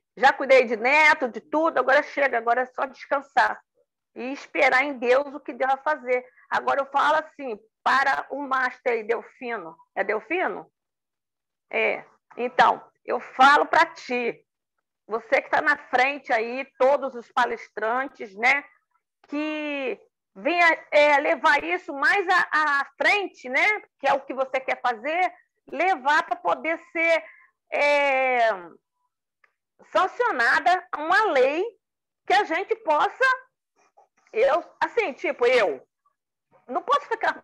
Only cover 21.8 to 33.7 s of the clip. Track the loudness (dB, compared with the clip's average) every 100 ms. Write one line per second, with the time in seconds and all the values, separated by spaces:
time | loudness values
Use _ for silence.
21.8 | -6 -2 0 0 2 0 0 0 0 -2
22.8 | -4 -2 0 0 -2 -10 -4 0 0 -2
23.8 | -6 _ -2 -2 -2 -6 -4 -4 -4 -4
24.8 | -4 -4 -4 -2 -2 -4 _ _ -10 -2
25.8 | 0 0 0 0 0 -4 -4 -4 -4 -6
26.8 | -6 -2 0 0 -2 -20 _ _ _ -2
27.8 | 2 2 2 0 0 2 0 -2 -8 -20
28.8 | _ _ _ _ _ _ _ _ _ _
29.8 | -4 0 0 0 -2 0 2 2 2 0
30.8 | -2 -8 0 2 2 4 2 0 -4 -8
31.8 | _ _ _ _ 0 0 0 -2 -4 -4
32.8 | 0 0 0 0 0 0 -6 _ _